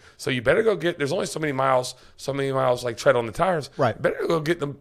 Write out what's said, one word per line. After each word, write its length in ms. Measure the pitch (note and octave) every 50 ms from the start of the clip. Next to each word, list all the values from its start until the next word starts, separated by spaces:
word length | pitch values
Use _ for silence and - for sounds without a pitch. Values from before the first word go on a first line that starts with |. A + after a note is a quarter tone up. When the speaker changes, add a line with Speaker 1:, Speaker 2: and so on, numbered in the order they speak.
| - - - -
Speaker 1:
So 100 | - C#3+
you 120 | C3 B2
better 200 | G#2+ C3 E3 A3
go 140 | A3+ A3 G3
get, 220 | D#3+ D#3+ F3 E3+ D3+
there's 140 | C#3+ C3
only 120 | E3 G#3 G#3
so 140 | - - D#3
many 120 | D#3 D3
miles, 420 | C3 C3 C3+ C3+ C3 B2+ B2+ - - - - - - -
so 160 | - C3+ C3+
many 180 | C#3 C#3 C3+
miles, 320 | C3 C3+ C3 B2+ B2 A#2+ B2
like, 140 | B2 A2+ -
tread 180 | - D3 B2+
on 80 | B2 A#2
the 80 | A2+
tires. 380 | G#2 - E3+ F#3+ F3 D3+ B2+ - - D#3+
Speaker 2:
Right. 220 | C#3 A2+ G#2 -
Speaker 1:
Better 260 | C3 F3+ - - G4+
go 140 | - E3+ D#3+
get 200 | D3 D#3 F3 E3+
the, 140 | C#3+ C#3+ C3+ -